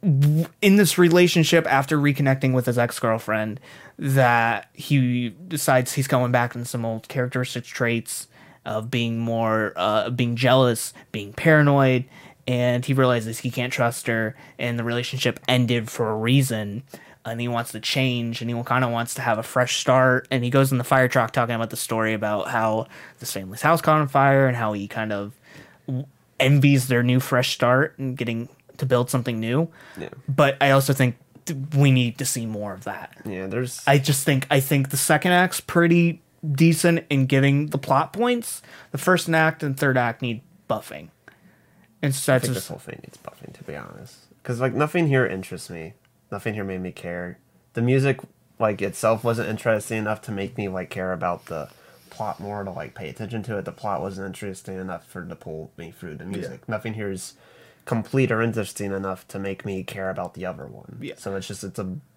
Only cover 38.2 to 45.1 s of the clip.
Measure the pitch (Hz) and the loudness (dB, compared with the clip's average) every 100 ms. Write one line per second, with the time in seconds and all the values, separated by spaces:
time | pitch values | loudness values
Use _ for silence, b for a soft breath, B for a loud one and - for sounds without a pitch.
38.2 | 240 240 220 - B B B 139 - 180 | -2 -2 -4 -12 B B B -4 2 2
39.2 | - 160 160 156 151 135 143 131 120 113 | 2 2 2 0 -6 0 2 2 0 -2
40.2 | 123 113 - _ _ 110 - - 80 _ | -6 -6 -10 _ _ -6 -6 -16 -18 _
41.2 | - b b b b b b _ 147 135 | -20 b b b b b b _ -4 -2
42.2 | - 131 123 123 - - - - - - | 2 2 2 -4 -6 -14 -14 -16 -16 -20
43.2 | - - - - - 73 50 - - - | -20 -18 -20 -20 -14 -14 -14 -18 -20 -20
44.2 | _ _ - 117 131 123 151 175 160 | _ _ -10 -4 -2 0 -2 0 2